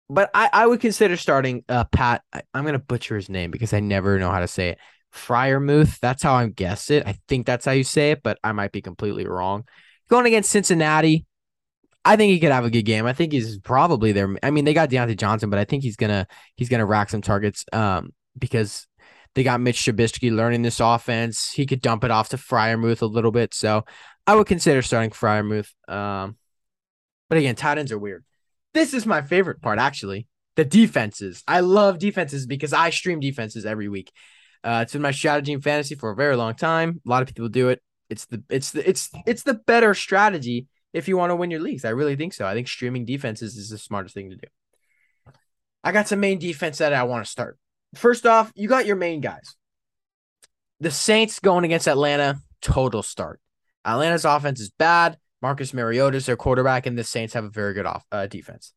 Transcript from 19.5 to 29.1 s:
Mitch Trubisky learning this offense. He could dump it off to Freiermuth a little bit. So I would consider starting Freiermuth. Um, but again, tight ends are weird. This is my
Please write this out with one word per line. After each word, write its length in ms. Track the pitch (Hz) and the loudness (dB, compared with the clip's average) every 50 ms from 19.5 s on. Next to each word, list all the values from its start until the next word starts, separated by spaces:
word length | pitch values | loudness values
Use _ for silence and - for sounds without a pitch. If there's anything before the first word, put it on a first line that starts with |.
| 123 120 | 2 2
Mitch 220 | 123 123 120 - - | 2 0 0 0 0
Trubisky 480 | - 113 98 117 113 - - - 120 | 0 2 2 2 0 0 0 -2 0
learning 320 | 113 110 113 117 120 117 117 | 2 2 2 2 2 0 0
this 180 | 120 110 - | 0 0 2
offense. 680 | 120 113 117 117 - - 120 113 117 117 107 - - - | 2 4 2 2 0 -2 -2 -2 -2 -2 -4 -6 -8 -6
He 160 | - - 143 | -4 -4 -2
could 140 | 139 143 127 | -2 -2 0
dump 240 | - 131 117 110 107 | 0 0 0 2 0
it 60 | 120 | 2
off 180 | 117 110 110 - | 2 2 0 0
to 60 | - | -4
Freiermuth 640 | 131 - - - 120 110 110 117 113 113 117 117 - | -10 -6 -2 0 2 2 2 0 0 0 0 0 0
a 60 | - | -2
little 260 | 110 107 117 110 117 107 | -2 0 0 0 2 2
bit. 220 | 120 117 104 - | 2 0 -2 -2
So 300 | - - 107 107 107 107 - - - - - - _ _ | -2 -2 0 0 0 -2 -6 -12 -20 -20 -20 -20 _ _
I 100 | - 208 | 4 6
would 100 | 220 208 | 6 6
consider 360 | - 196 170 - 170 147 131 120 | 4 2 2 4 4 4 4 2
starting 280 | - - 113 113 110 | 0 0 -2 -2 -2
Freiermuth. 600 | - - - 110 107 107 104 104 107 107 104 - _ _ _ - | -4 -2 0 0 0 0 0 -2 -4 -6 -6 -8 _ _ _ -12
Um, 480 | - 101 101 101 101 98 95 98 113 _ _ _ _ _ _ _ _ _ _ _ _ _ _ _ _ _ _ - | -10 -8 -6 -6 -6 -8 -8 -10 -12 _ _ _ _ _ _ _ _ _ _ _ _ _ _ _ _ _ _ -2
but 100 | 160 165 | 0 2
again, 160 | 147 135 120 | 2 0 -2
tight 240 | - - 151 147 151 | -2 -2 -2 -2 -2
ends 120 | 151 127 | -4 -6
are 80 | 110 104 | -8 -8
weird. 260 | 101 104 95 87 _ _ _ _ _ _ _ _ _ _ - | -10 -10 -12 -14 _ _ _ _ _ _ _ _ _ _ 0
This 180 | 311 320 320 - | 0 0 0 0
is 140 | 254 208 | -4 -2
my 160 | 220 | 0